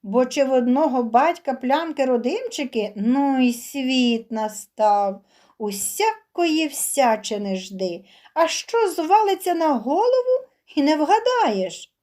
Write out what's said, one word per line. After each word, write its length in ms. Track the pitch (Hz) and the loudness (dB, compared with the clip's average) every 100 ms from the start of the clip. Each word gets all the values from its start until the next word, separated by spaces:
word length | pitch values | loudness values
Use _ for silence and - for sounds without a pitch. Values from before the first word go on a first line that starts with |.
Бо 240 | 202 226 254 | 0 0 0
чи 180 | 294 | 0
в 80 | 269 | 2
одного 500 | 262 240 254 311 254 | 2 2 2 2 0
батька 520 | 226 233 311 339 - | 2 2 2 0 -6
плямки, 500 | 269 247 285 330 302 | -4 0 0 -2 -2
родимчики? 880 | 262 247 240 415 494 466 262 233 208 202 | 0 0 0 -4 -6 -6 -4 -4 -4 -2
Ну 420 | 214 262 277 269 | 0 2 2 2
й 140 | 254 | 2
світ 800 | 240 - 285 254 262 240 226 233 | 0 -8 -6 -2 0 2 0 -4
настав. 920 | 220 214 208 - - 214 202 202 196 _ _ _ _ | -6 -6 -8 -18 0 2 4 0 -4 _ _ _ _
Усякої 1080 | 214 196 - - 440 427 _ - 339 311 311 | -8 -6 -8 -2 -2 -2 _ -2 0 0 -2
всячини 880 | - - - 254 220 - 208 202 190 | -4 -4 2 2 2 -2 -6 -4 -6
жди. 480 | 185 190 185 170 - _ - | -8 -6 -6 -6 -14 _ -10
А 140 | 311 320 | 0 0
що 420 | - - 466 427 | 0 -4 0 0
звалиться 640 | 320 320 403 415 381 370 | -2 2 4 4 0 0
на 200 | 339 320 | 0 2
голову, 720 | 254 226 320 480 508 494 508 - _ _ - | 0 0 0 2 2 2 0 -2 _ _ 0
і 60 | |
не 140 | 277 302 | 2 2
вгадаєш. 1000 | 311 427 453 494 427 202 185 - - _ | 2 2 2 2 0 0 -4 -8 -20 _